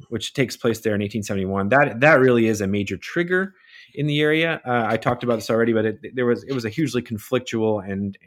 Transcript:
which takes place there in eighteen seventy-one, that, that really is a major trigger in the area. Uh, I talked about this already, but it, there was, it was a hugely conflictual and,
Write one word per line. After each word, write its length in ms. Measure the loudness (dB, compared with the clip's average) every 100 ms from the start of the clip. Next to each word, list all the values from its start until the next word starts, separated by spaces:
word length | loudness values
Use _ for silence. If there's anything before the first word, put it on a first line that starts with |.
| -10
which 240 | -8 -4
takes 240 | -2 -2 -2
place 240 | -2 0
there 120 | 0
in 80 | 0
eighteen 220 | -2 -4
seventy-one, 460 | -4 -4 -2 -2 2
that, 320 | 4 4 4
that 180 | 4 6
really 260 | 6 6 4
is 160 | 2
a 60 | 0
major 300 | -2 -4 -6
trigger 580 | -6 -4 -2 -2 -2 -8 _ -20 -14 -6
in 100 | -2
the 140 | 2
area. 420 | 2 2 0 -2 -2
Uh, 200 | 0 0
I 120 | 0
talked 260 | 0 -2
about 120 | 0 -2
this 140 | 0
already, 240 | 2 2
but 120 | 2 0
it, 140 | -4 -8
there 120 | -2 0
was, 180 | 0
it 100 | -4
was 120 | -6 -4
a 40 |
hugely 320 | -2 -2 -2
conflictual 840 | -4 -8 -4 -4 -2 0 0 0 -4
and, 280 | -4 -4 -8